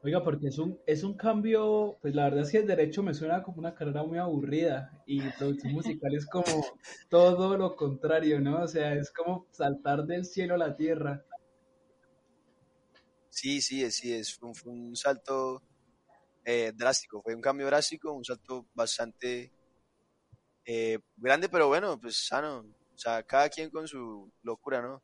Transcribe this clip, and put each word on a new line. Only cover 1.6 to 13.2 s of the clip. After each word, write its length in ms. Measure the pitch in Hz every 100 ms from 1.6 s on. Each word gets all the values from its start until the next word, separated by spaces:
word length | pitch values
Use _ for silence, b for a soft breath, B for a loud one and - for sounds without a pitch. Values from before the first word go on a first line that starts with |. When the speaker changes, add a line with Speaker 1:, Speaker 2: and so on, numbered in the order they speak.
| 214 214 214 -
Speaker 1:
pues, 140 | 147
la 100 | 143
verdad 180 | 143 143
es 100 | 143
que 60 | 220
el 80 | 202
Derecho 340 | 170 151 202
me 120 | 196
suena 280 | 143 156 180
como 160 | 190 165
una 160 | 170
carrera 300 | - 147 143
muy 140 | 156 170
aburrida, 840 | 180 147 139 151 196 135 135 - -
y 140 | 139 135
producción 400 | - 139 143 139
musical 420 | 151 - - 139
es 100 | 147 147
como 180 | 185
<laughs> 680 | - 156 - - - - -
todo 460 | 170 180 180 190 196
lo 160 | 185
contrario, 640 | 185 143 135 156 160 156 147
¿no? 220 | 139 156
O 60 | 170
sea, 260 | 160 147
es 160 | 147 147
como 380 | - 170 180 -
saltar 540 | - 143 139 143 143
del 200 | 156 175
cielo 300 | 180 190 180
a 40 | 175
la 180 | 160 143
tierra. 480 | 156 156 143 139 _ - _ _ _ _ _ _ _ _ _ _ _ _ _ _ _ _ _ _